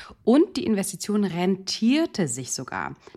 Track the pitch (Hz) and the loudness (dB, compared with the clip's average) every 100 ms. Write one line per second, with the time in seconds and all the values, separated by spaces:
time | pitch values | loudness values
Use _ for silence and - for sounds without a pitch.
0 | - - - 269 415 - - 202 185 170 | -18 -2 4 4 4 0 -2 0 -2 -6
1 | - 208 196 165 185 190 190 - 220 294 | -4 0 0 0 0 0 -4 0 2 2
2 | 330 - 156 127 127 - 131 92 71 143 | 2 -2 -4 -4 -8 -10 -8 -8 -8 -10
3 | - | -20